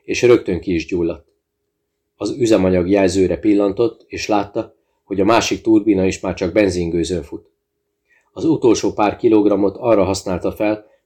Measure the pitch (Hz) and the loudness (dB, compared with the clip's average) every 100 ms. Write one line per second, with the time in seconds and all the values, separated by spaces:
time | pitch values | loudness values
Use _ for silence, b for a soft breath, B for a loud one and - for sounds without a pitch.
0 | - - 123 117 - 85 87 82 - 90 | -8 0 4 4 2 -6 -2 -4 -4 -4
1 | 85 76 _ _ _ _ _ _ _ _ | -4 -4 _ _ _ _ _ _ _ _
2 | _ - 104 - 117 104 92 92 87 101 | _ -10 -8 -4 2 2 4 2 2 2
3 | 95 95 90 85 107 101 101 95 117 - | 2 2 0 0 0 2 0 0 -2 -4
4 | - - - 104 101 117 110 _ _ _ | -16 -12 -4 -4 -2 -8 -10 _ _ _
5 | - 98 95 113 - 95 113 110 107 95 | -10 -2 2 2 2 -4 2 2 2 0
6 | 92 - 98 87 90 104 98 87 85 85 | 0 -2 -6 -4 -2 0 0 0 -4 -4
7 | 80 87 73 85 _ _ _ _ _ _ | -4 -6 -8 -16 _ _ _ _ _ _
8 | _ _ _ - 160 143 123 98 104 101 | _ _ _ -6 -2 0 2 2 -2 0
9 | 104 - 110 107 104 98 98 - 120 104 | -2 0 2 4 2 2 0 -2 0 2
10 | 92 95 98 90 95 - 107 107 b b | 2 -2 -6 -6 -6 -4 -4 -4 b b